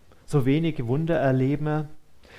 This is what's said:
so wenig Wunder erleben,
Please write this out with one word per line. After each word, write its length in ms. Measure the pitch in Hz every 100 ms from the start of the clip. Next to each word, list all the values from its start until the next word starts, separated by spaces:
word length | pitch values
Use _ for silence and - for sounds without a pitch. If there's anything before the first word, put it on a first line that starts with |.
| - - -
so 180 | 147
wenig 420 | 127 147 165 - 117
Wunder 320 | 135 160 165
erleben, 680 | 135 131 131 143 151 151 151 - - - -